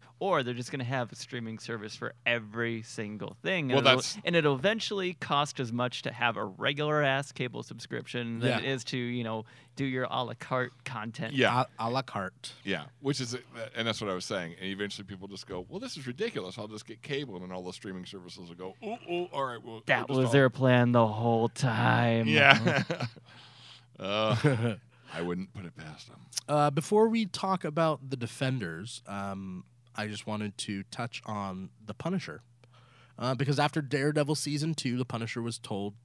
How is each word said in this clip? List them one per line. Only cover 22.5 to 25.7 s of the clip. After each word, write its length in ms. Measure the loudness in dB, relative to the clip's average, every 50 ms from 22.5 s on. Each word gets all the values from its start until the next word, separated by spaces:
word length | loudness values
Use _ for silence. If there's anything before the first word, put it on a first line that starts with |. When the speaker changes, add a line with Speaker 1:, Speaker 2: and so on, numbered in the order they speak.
| 10 8 6 2 2 2 0 -2
Speaker 2:
<laughs> 40 | -4 -4 -4 -6 -8 -14 -20 -20 -20 -20 -20 -20 -20 -20 -20 -20 -20 -20 -20 _ -14 -8
Uh, 760 | -4 0 2 2 4 4 2 4 4 2 4 4 0 -2 -2 -4 -10 -20 _
Speaker 3:
<laughs> 200 | -20 -18 -12 -8
Speaker 2:
I 80 | -6
wouldn't 320 | -4 -2 -2 -4 -6 -8 -12
put 120 | -14 -14
it 100 | -14